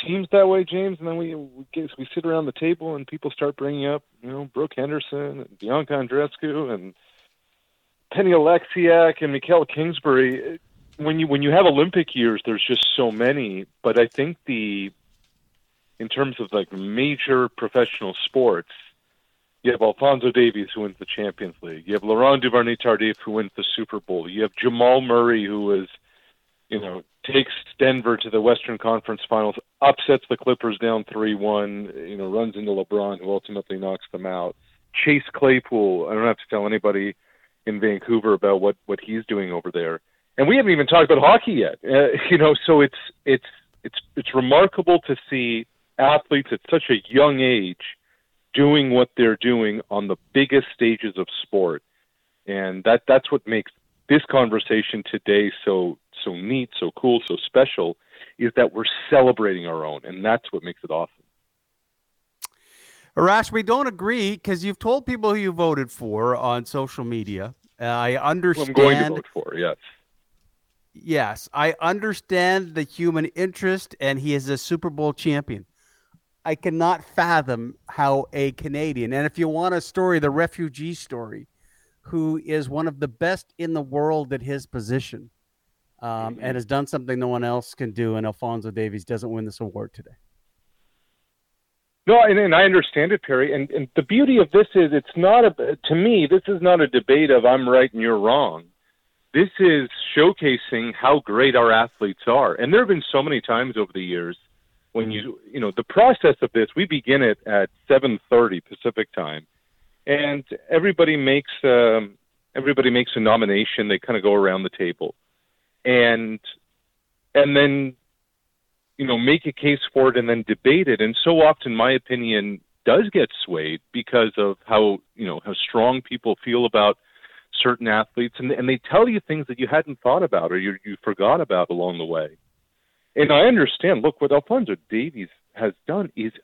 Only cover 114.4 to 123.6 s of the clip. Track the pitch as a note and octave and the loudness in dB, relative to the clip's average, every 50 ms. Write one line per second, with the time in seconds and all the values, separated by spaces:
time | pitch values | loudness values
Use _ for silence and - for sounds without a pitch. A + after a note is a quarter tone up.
114.4 | G2 G2 F#2 F#2+ F#2+ F#2 - - F#2+ F2 E2+ - E2+ - - _ _ _ _ _ | 2 2 0 -2 -4 -8 -8 -6 -6 -6 -6 -6 -8 -10 -10 _ _ _ _ _
115.4 | _ _ _ _ _ _ _ _ - B2+ B2 B2 A#2+ A#2 A#2 A2+ A2+ A2 A2 A2 | _ _ _ _ _ _ _ _ -2 0 2 4 4 4 2 0 -2 -6 -10 -12
116.4 | - - - - _ _ _ _ _ _ _ _ _ _ _ _ _ _ - C#3 | -14 -18 -20 -20 _ _ _ _ _ _ _ _ _ _ _ _ _ _ 2 2
117.4 | C#3+ C#3+ C#3 C#3+ C#3+ C#3+ C#3 C#3 C#3 C3+ B2+ _ _ _ _ _ _ _ _ _ | 2 4 4 4 4 2 2 -2 -4 -6 -8 _ _ _ _ _ _ _ _ _
118.4 | _ _ _ _ _ _ _ _ _ _ _ - C#3 C3 B2 A2+ A#2+ C3 D3+ E3 | _ _ _ _ _ _ _ _ _ _ _ -8 -4 -2 -2 0 2 2 2 2
119.4 | - D#3 C#3 - - D3 C#3+ C3+ - - - C3+ C3 C3 A#2+ B2 A#2+ A#2 A#2 A#2 | 0 -4 -8 -2 -2 0 0 -2 -4 -2 0 2 4 4 4 2 0 0 -2 -2
120.4 | A2 - A2 - - C3 C#3+ F3 F#3+ C#3+ A#2 G2+ G#2+ A2 A2+ - - E3 E3+ D#3+ | -2 -4 -4 0 2 2 2 2 2 0 0 0 0 -2 -2 -2 0 2 4 6
121.4 | D#3+ D3+ D#3 - - C3 A2+ A2+ A2+ B2+ C3 C3 - - B2+ B2 A#2+ A2+ A2 G#2+ | 6 4 4 2 -2 -6 -2 0 0 0 0 0 -2 -4 -6 -6 -4 -2 -2 -2
122.4 | G2+ G#2 G2+ F#2+ _ _ _ _ - - A#2 E3+ A3 G#2 - G3 - - - - | -2 -4 -8 -12 _ _ _ _ 0 2 4 4 2 2 0 0 0 0 -4 -8
123.4 | - - F2+ D#2+ | -8 -6 -6 -6